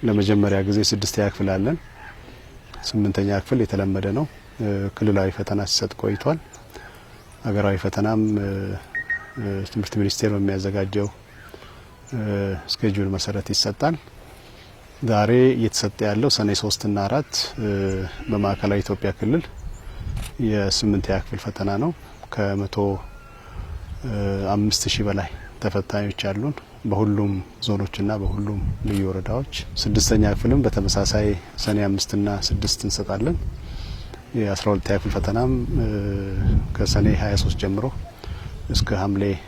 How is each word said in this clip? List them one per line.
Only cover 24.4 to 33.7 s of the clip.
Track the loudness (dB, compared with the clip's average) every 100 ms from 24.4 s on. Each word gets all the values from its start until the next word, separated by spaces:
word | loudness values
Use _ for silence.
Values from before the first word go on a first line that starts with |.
| 0
አምስት | 2 2 2
ሺህ | 0 0
በላይ | 0 0 -2 -8 -16 -6
ተፈታኞች | -2 -2 -2 -2 -2 -2
አሉን | -2 -2 -2 -4 -10 -10
በሁሉም | -2 2 2 4 2 0 -6 -8
ዞኖችና | -2 -2 -2 -2 -2 0
በሁሉም | -2 -2 -2 -2 -2 -2
ልዩ | -2 0
ወረዳዎች። | 0 -2 -2 -4 -4 -6 -8 -4
ስድስተኛ | 2 2 4 6 6
ክፍልም | 4 4 4
በተመሳሳይ | 4 2 2 2 2 4 2 0 -4 -6
ሰኔ | 0 2
አምስት | 2 0 0
እና | 0 0 0
ስድስት | 0 0 0 -2
እንሰጣለን። | -2 -2 -2 0 0 0 -2 -8 -10